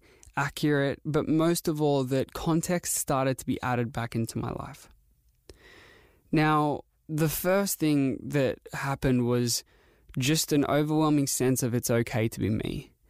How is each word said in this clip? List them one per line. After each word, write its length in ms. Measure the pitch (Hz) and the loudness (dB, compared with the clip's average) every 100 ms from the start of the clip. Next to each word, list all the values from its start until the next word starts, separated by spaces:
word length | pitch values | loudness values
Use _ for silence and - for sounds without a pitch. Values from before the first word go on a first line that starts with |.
| _ _ - - | _ _ -10 -4
accurate, 640 | 139 - 151 143 139 - 156 | -4 0 2 2 2 -2 -2
but 220 | 147 - | -2 2
most 400 | 156 160 170 - | 2 2 0 -2
of 120 | 151 | 0
all 240 | 151 139 | 2 2
that 300 | 127 135 - | 2 0 -2
context 600 | - 170 160 - 175 - - | -4 0 0 0 -2 -2 -4
started 420 | - 135 135 127 | -2 0 0 -2
to 80 | - | -4
be 160 | - | -4
added 320 | 127 123 117 | -2 -2 -2
back 220 | - 117 117 | -4 -4 -4
into 240 | 113 117 | -4 -4
my 120 | 117 | -6
life. 380 | - 131 139 - - _ _ _ _ - - - - - - _ _ _ | -6 -10 -16 -20 -20 _ _ _ _ -20 -20 -20 -20 -20 -20 _ _ _
Now, 500 | 156 156 151 151 135 - _ - | 2 4 4 2 -2 -8 _ -6
the 220 | 156 160 | -2 0
first 480 | - 180 190 196 - | 0 0 2 0 0
thing 420 | 156 147 135 - | 2 2 2 -2
that 340 | 135 143 127 - - | -2 0 0 -2 -8
happened 540 | 147 139 135 139 123 120 | -6 -4 0 2 2 2
was 360 | 123 120 - - _ _ _ - - | 0 0 -2 -6 _ _ _ -10 -4
just 340 | 127 156 - | 0 0 2
an 140 | 147 135 | 2 2
overwhelming 640 | 143 151 156 156 147 131 | 2 2 2 2 2 0
sense 340 | - 127 127 | 0 2 2
of 140 | 123 120 | 0 0
it's 160 | - | 0
okay 360 | 117 120 120 113 | 0 0 0 -2
to 120 | - | 0
be 100 | 98 | -2
me, 420 | 110 - 50 - _ | -2 -4 -8 -12 _